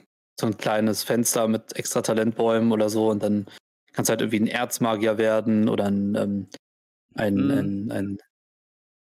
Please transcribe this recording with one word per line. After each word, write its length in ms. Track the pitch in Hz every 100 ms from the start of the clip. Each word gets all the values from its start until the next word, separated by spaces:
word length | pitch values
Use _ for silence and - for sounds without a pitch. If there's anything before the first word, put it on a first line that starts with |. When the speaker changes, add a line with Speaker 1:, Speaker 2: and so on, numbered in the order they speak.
| _ _ _ -
Speaker 1:
so 60 | 117
'n 80 | 101
kleines 480 | - 107 110 101
Fenster 420 | - 113 117 123 110
mit 300 | 110 - -
extra 260 | - 123
Talentbäumen 720 | - 110 113 110 113 113 113
oder 160 | 110 107
so 180 | 110 110
und 120 | 104
dann 240 | 104 104 101 - _ _ _
kannst 160 | - -
du 40 |
halt 100 | 117
irgendwie 180 | 110 110
'n 60 | 113
Erzmagier 680 | 120 123 - 117 110 110 107
werden 500 | 110 110 110 107 110
oder 160 | 107 101
'n, 300 | 101 101 107
ähm, 320 | 101 - 98 - _ _ _ _ _
ein, 360 | - 107 101 92
Speaker 2:
Mhm. 20 |
Speaker 1:
ein, 400 | 139 98 98 110
ein, 260 | 110 101 98 _ _ _ _ _ _ _ _